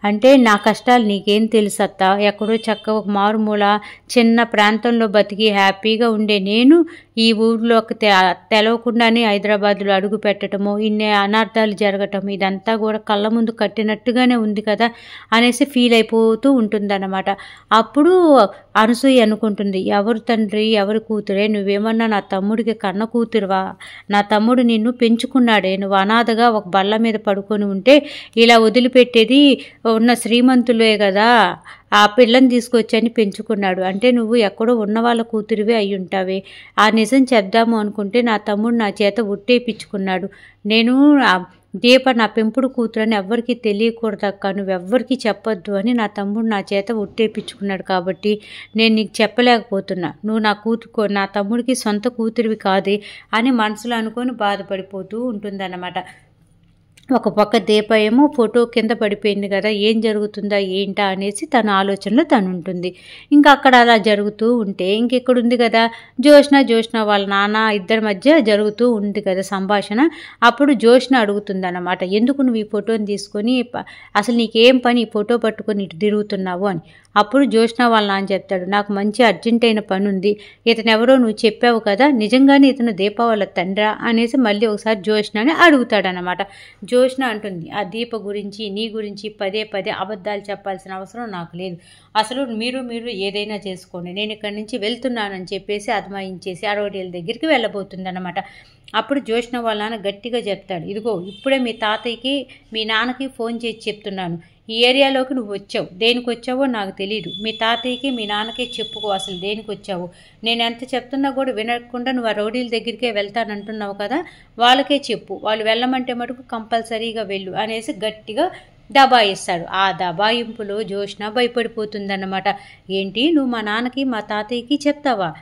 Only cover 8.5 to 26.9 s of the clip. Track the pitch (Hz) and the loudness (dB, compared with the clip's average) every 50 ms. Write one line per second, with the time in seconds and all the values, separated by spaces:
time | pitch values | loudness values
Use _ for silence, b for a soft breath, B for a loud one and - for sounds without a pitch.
8.5 | - 214 208 220 233 226 233 247 220 233 233 226 226 233 233 220 202 202 190 202 | 2 2 2 2 0 0 -2 -2 0 2 2 4 4 2 2 2 0 0 0 0
9.5 | 214 202 196 208 202 190 202 196 196 190 185 202 202 214 - 208 196 202 - 196 | 0 0 2 0 0 0 0 0 0 0 0 -2 -4 -2 -2 -2 -2 -2 -4 -6
10.5 | - 196 196 202 202 208 214 220 214 214 214 214 208 202 202 202 208 220 220 214 | -4 -4 -2 -2 -2 -2 -2 -2 0 0 0 0 2 2 2 2 2 0 0 0
11.5 | - 226 220 214 208 175 220 202 190 196 202 202 202 196 190 202 202 185 196 190 | 0 -2 0 0 -2 -2 -2 -2 0 -2 -4 -4 -4 -6 -6 -6 -6 -2 -2 -4
12.5 | 196 190 - - 226 220 208 214 214 214 214 - 220 202 202 220 220 233 226 220 | -4 -4 -4 -4 -4 -2 -2 -4 -4 -6 -4 -2 -2 0 0 0 0 0 0 -2
13.5 | 226 - 214 202 208 - 220 214 214 208 _ - 233 247 254 247 247 240 220 214 | -2 -2 -4 -4 -2 -4 -4 -2 -4 -4 _ -2 0 2 2 2 2 0 0 -2
14.5 | 208 196 208 - 208 202 226 233 226 B B B B B B B - 226 233 247 | -4 -4 -2 -4 -2 0 0 -2 -2 B B B B B B B 2 2 2 2
15.5 | 240 240 285 277 - 254 240 240 233 226 220 220 - 226 226 226 226 220 - 269 | 2 0 -2 0 2 2 2 4 4 4 2 2 2 2 2 2 2 2 2 2
16.5 | 277 262 220 208 220 214 202 202 202 196 190 190 190 190 190 - 196 B B B | 2 4 2 0 -2 -4 -2 -2 -2 -4 -4 -4 -4 -4 -2 -4 -4 B B B
17.5 | B B B B - 220 226 226 - 285 294 339 370 370 349 320 294 254 214 196 | B B B B 2 2 2 2 2 2 4 6 6 6 6 6 8 6 6 4
18.5 | B B B B _ 202 220 220 240 226 - 277 262 254 226 214 214 214 - 220 | B B B B _ 2 4 4 2 2 4 4 4 6 4 4 2 0 -2 -4
19.5 | 208 - 208 202 190 185 190 202 208 202 202 214 240 220 220 - 233 214 220 202 | -2 -2 -4 -4 -2 -2 -2 0 0 0 0 0 -2 -4 -2 -2 -2 0 0 -2
20.5 | 185 214 214 220 226 208 196 196 214 220 220 - 226 208 202 - 196 196 208 220 | 0 -2 0 2 2 2 2 0 -2 -4 -2 -2 -6 -6 -2 -2 -2 0 0 0
21.5 | 220 208 196 196 202 202 208 226 226 226 226 226 214 202 190 - - 190 190 202 | 0 -2 0 -2 -2 0 0 0 0 0 0 0 0 -2 -2 -2 -4 -2 -2 -2
22.5 | 220 220 226 214 220 220 - 202 180 196 220 220 - 240 233 226 - 226 196 185 | -2 -2 -2 -4 -4 -4 -4 -6 -4 -4 -6 -4 -2 -4 -4 0 -2 -2 -2 0
23.5 | 190 185 190 185 185 B B B B B B B 202 202 208 202 214 214 214 226 | -2 -2 -2 -4 -10 B B B B B B B 0 0 2 2 2 2 2 2
24.5 | 254 254 254 233 233 220 214 233 247 247 240 226 226 226 - 254 - 262 247 233 | 2 2 2 2 2 2 0 -2 -2 0 2 2 2 2 0 -2 0 2 2 4
25.5 | 220 208 185 190 190 190 202 196 196 196 190 196 220 226 233 226 226 220 233 240 | 4 2 2 0 -2 -2 -2 0 0 0 2 2 2 2 2 2 2 2 2 2
26.5 | 226 214 - 180 170 196 190 196 | 2 0 -4 -2 -2 0 0 2